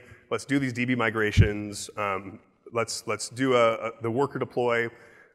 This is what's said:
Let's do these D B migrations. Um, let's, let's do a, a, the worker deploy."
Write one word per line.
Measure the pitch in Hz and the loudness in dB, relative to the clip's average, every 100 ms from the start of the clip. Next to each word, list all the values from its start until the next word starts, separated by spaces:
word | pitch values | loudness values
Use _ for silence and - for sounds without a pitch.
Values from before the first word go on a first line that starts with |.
| - - _ | -8 -20 _
Let's | 113 | -6
do | - 143 | 0 0
these | 131 | 0
D | 117 | -2
B | 123 | 0
migrations. | 123 113 110 107 - 104 104 104 104 - - | 2 2 2 4 4 4 2 -6 -10 -10 -4
Um, | 101 95 98 - _ _ - | -2 -2 -6 -16 _ _ -6
let's, | 117 113 - - | -4 -4 -6 -6
let's | 107 - | -6 -6
do | 120 131 | -2 2
a, | 123 113 | 6 4
a, | 113 113 - | 2 -6 -4
the | 117 | -4
worker | 120 139 131 | 0 -2 -2
deploy." | 123 127 120 117 117 - - - - | -4 -2 0 0 -2 -8 -20 -20 -14